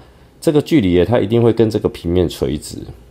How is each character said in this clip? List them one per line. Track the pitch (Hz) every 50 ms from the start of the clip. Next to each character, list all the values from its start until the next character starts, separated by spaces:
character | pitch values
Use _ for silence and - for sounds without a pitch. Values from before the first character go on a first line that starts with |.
| - - _ - - - _ _
这 | - 165
个 | 151 147
距 | 139 - 170 151
离 | 104 92 87
耶， | 87 87
它 | 90 113 120
一 | 104
定 | 101 117 120
会 | 117 117 110
跟 | 113 113 110
这 | 107 104
个 | - 85
平 | - - - 85
面 | 85 92 90 71
垂 | - - - 65 69
直。 | 76 - - - - - - - - - -